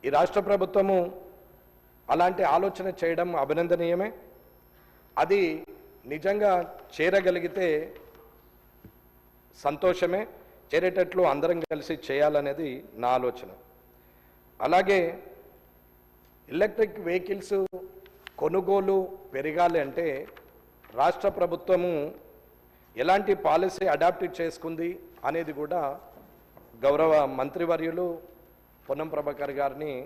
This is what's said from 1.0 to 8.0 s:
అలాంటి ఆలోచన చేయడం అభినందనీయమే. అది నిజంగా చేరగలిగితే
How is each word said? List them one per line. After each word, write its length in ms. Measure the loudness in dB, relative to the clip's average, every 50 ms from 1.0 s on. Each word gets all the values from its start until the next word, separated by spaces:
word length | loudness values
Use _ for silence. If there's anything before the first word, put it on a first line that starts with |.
| 2 0 -4 -12 -18 -20 -20 -20 -20 -20 -20 -20 _ _ _ -20 _ _ _ -20 _ -2
అలాంటి 360 | 2 4 4 2 2 2 2
ఆలోచన 500 | 2 4 4 2 0 -2 -4 -6 -8 -4 -2 -2
చేయడం 280 | 0 0 0 -2 -2 0
అభినందనీయమే. 760 | -2 0 0 0 0 2 0 2 0 2 0 0 0 0 -4 -6 -12 -20 -20 -20 -20 _ -20 _ -20 _ _ _ _ _ -20 _ -20 _ _ _ -2
అది 240 | 2 4 4 4 4 2 0 -4 -8 -14 -18 -20 -20 -20 -20 -20 _
నిజంగా 480 | -10 -10 -4 -2 -2 0 2 4 4 4 4 0 -2 -10 -18 -20 -20 -4
చేరగలిగితే 720 | 0 0 4 4 4 4 4 2 2 -2 -4 -2 0 0 2 2 0 -2 -6 -12 -18